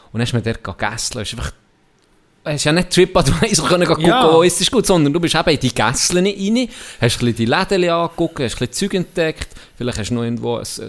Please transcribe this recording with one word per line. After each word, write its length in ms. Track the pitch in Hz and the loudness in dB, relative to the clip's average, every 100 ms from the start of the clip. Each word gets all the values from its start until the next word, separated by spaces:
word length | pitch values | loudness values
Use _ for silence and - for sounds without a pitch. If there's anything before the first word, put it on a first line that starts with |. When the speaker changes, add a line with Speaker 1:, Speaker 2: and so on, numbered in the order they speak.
| _ | _
Speaker 1:
Und 60 | 110 | -4
dann 40 | |
ist 120 | 120 | -2
man 80 | 120 | -2
dort 200 | 117 110 | -2 -6
gehen 120 | - 95 | -10 -6
gässeln. 460 | 107 113 - 120 | -6 -4 -8 -8
Es 100 | 101 | -8
ist 60 | 113 | -8
einfach, 140 | - - _ _ _ _ _ _ _ _ | -10 -10 _ _ _ _ _ _ _ _
es 100 | - 147 | -8 -2
ist 80 | |
ja 80 | 151 | 0
nicht 180 | 160 175 | 2 2
TripAdvisor, 760 | - 185 180 139 165 226 208 - | 4 4 4 2 2 0 0 2
<laughs> 20 | |
können 120 | 180 170 | 2 2
gehen 20 | |
gucken, 160 | 151 165 | 4 4
Speaker 2:
Ja. 220 | 240 240 | 4 6
Speaker 1:
wo 120 | 165 | 6
ist 180 | 175 - | 4 2
es 100 | 185 | 0
gut, 140 | 247 | 0
sondern 300 | - 180 143 | 2 4 4
du 40 | 160 | 2
bist 140 | 170 | 0
eben 140 | 156 170 | 0 0
in 120 | 147 | 0
die 120 | 127 | 0
Gässeln 520 | - 110 - - 175 190 | 0 0 0 0 0 0
rein, 420 | 196 196 233 240 - - - | -2 -2 0 -2 -8 -18 -2
hast 0 | |
ein 0 | |
bisschen 340 | 123 - 120 113 | -2 0 -2 0
die 100 | 113 | 0
Läden 420 | 156 190 196 180 | 0 0 0 2
angeguckt, 520 | 170 170 - 165 - | 0 -2 -2 -4 -2
hast 160 | 180 - | -6 -4
ein 60 | 123 | -6
bisschen 40 | |
Zeug 220 | - - | -4 -4
entdeckt, 540 | 190 - 180 160 - - - - - | -4 -4 -2 -4 -4 -12 -14 -20 -8
vielleicht 200 | 120 110 | -6 -6
hast 120 | 98 | -4
du 40 | 117 | -4
noch 80 | |
irgendwo 320 | 117 117 117 113 | -4 -4 -4 -6
ein, 80 | - - | -6 -12